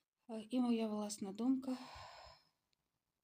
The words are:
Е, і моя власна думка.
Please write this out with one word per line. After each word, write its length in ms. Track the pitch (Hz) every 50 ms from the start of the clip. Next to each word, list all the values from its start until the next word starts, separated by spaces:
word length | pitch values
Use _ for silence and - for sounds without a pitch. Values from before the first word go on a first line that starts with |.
| _ _ _ _ _ -
Е, 180 | 226 220 214 214
і 100 | 247 254
моя 280 | 247 240 233 226 226 214
власна 440 | 214 208 208 208 - - 208 190
думка. 460 | 190 214 233 262 269 262 - 262 254 254 - - - - - - - - - - - - _ _ _ _ _ _ _ _ _ _ _ _ _ _ _ _